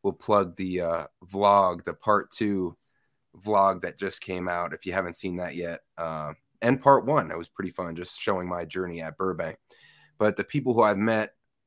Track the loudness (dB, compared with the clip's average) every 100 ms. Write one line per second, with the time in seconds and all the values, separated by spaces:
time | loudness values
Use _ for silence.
0 | -4 -4 2 2 2 -4 -4 -2 -2 -4
1 | -6 _ -10 2 4 6 4 0 -8 -4
2 | 2 2 0 -2 0 0 -2 -6 _ _
3 | _ _ _ -10 2 4 4 2 -6 -6
4 | -6 -6 -8 -6 -4 -4 -6 -8 -6 -4
5 | -4 -6 -6 -6 -6 -6 -8 -8 _ -8
6 | -6 -6 -8 -12 _ -4 0 4 6 6
7 | 6 0 0 -8 -10 -8 -8 -6 -8 -8
8 | -10 -6 -2 -2 -4 -6 -6 -6 -6 -6
9 | -10 -4 -4 -2 -6 -8 _ _ -20 _
10 | _ 0 0 0 -2 -2 0 4 4 4
11 | 2 0 -2 _ _ _